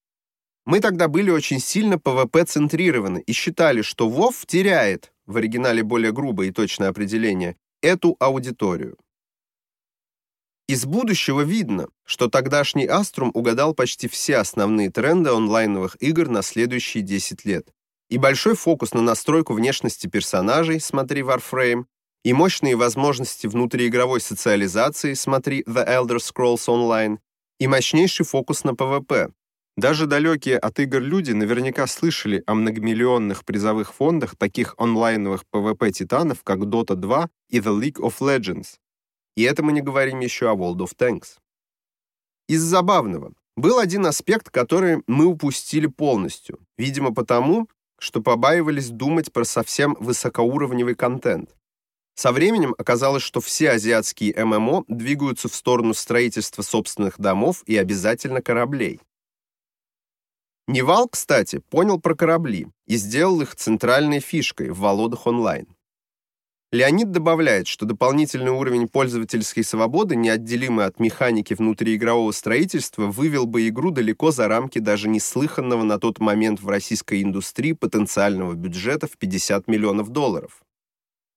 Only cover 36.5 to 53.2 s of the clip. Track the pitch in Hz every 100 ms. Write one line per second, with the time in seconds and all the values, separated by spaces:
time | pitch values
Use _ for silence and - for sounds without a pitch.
36.5 | 95 101 113 117 95 92 131 170 - _
37.5 | 120 104 104 131 - 117 - 135 135 98
38.5 | 87 - - _ _ _ _ _ - 120
39.5 | 143 151 151 139 135 135 131 123 - 120
40.5 | 104 90 87 90 - 123 95 - - _
41.5 | _ _ _ _ _ _ _ _ _ -
42.5 | 160 165 185 180 190 117 - - - _
43.5 | - 151 247 202 190 180 143 - 220 -
44.5 | - 123 170 185 160 - 127 165 165 147
45.5 | 127 - 147 156 - 147 117 87 - -
46.5 | - _ - 127 139 139 117 117 120 131
47.5 | 208 226 _ _ _ - 127 113 117 131
48.5 | 170 156 147 131 117 131 165 156 - 120
49.5 | - 110 - 147 - 110 120 127 - 120
50.5 | 139 139 123 120 120 123 131 123 98 107
51.5 | _ _ _ _ _ _ - 135 123 175
52.5 | 226 147 - - 123 135 139